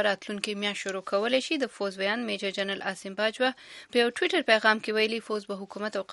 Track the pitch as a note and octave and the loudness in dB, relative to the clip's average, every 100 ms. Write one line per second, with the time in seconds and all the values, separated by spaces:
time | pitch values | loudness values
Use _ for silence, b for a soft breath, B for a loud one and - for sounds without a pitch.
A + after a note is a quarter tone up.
0 | G#3 G3 - G3+ G#3+ G3+ G#3 G3 G3 F#3+ | 2 0 -4 -4 -4 -2 -2 -2 -4 -6
1 | - G3+ A3+ C4 - D#4+ A3+ - G3 F#3+ | 0 0 2 2 2 -2 -2 -2 -4 -2
2 | G3 A#3 A3+ G3 G3+ G3 G3 G3 G3+ F#3 | -2 0 -2 -2 -4 -2 -4 -4 -6 -6
3 | G3 F#3+ A3 A3 B3+ - B B B B3 | -8 -2 0 2 0 0 B B B 2
4 | A#3+ - F4+ F4+ B3+ A3 A3 G#3+ A3 G#3+ | 2 2 2 2 6 6 6 4 2 2
5 | A3 A3+ - G#3+ G3+ G3 G3+ G3 G#3+ G3+ | 2 0 -4 -6 -6 -10 -8 -8 -4 -4
6 | F#3+ | -4